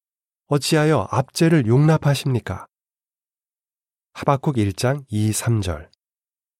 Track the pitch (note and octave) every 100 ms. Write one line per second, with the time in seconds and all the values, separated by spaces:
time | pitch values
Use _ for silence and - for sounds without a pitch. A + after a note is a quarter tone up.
0 | _ _ _ _ _ C#3+ - D#3 D3+ D3
1 | F#2+ G#2+ B2+ - E3 E3 A2 B2 D#3 D#3
2 | C#3+ C#3 C#3 B2 - F2 - _ _ _
3 | _ _ _ _ _ _ _ _ _ _
4 | _ - - C#3 - C3 G2+ - B2 C#3+
5 | C3+ G#2+ G#2+ G#2 - A2+ F#2 D#2 D#2+ _
6 | _ _ _ _ _